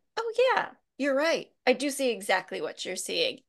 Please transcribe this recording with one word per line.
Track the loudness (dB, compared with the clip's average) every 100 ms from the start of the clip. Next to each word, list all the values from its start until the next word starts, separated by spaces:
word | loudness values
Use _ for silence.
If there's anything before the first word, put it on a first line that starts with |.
| _ -6
"Oh | -2 2 4 4
yeah, | 0 -8 _ -4
you're | 0 2
right. | 2 0 -4 _ 2
I |
do | 2 0
see | 0 0
exactly | 0 0 0 0 -6
what | -6 -6 -8
you're | -8
seeing." | -4 -2 -2 -2